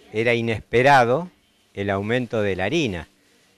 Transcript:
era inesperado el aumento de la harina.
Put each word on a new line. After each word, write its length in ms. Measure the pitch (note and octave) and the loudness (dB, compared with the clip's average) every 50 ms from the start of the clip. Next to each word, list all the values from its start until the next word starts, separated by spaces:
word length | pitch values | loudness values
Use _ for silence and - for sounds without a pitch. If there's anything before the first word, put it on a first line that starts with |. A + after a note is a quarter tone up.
| _ - - | _ -10 -4
era 220 | A2 A#2 A#2+ A#2+ | -2 0 0 0
inesperado 960 | A#2 A2+ A#2 A2+ G2+ - - - A#2 B2 C#3 C#3+ C3+ B2 A#2 B2 D3+ F3+ F3+ _ _ _ _ _ _ _ _ - | 0 0 -2 -4 -6 -6 -2 0 2 4 6 6 6 6 4 2 -2 -2 -6 _ _ _ _ _ _ _ _ -10
el 160 | G2 G2+ G2+ | -8 -4 -4
aumento 540 | G2 G2 G2+ G#2+ A#2 B2+ B2+ A2 - A2+ G#2 | -4 -4 -2 -2 -2 -4 -4 -4 -4 -2 -2
de 120 | G2+ F#2+ | -2 -2
la 100 | F2 F#2 | -2 -4
harina. 420 | G2+ C#3 E3+ D3+ A#2 F#2 E2+ D2 - _ _ _ _ _ _ _ _ _ | -2 -2 -2 -2 -4 -6 -8 -10 -14 _ _ _ _ _ _ _ _ _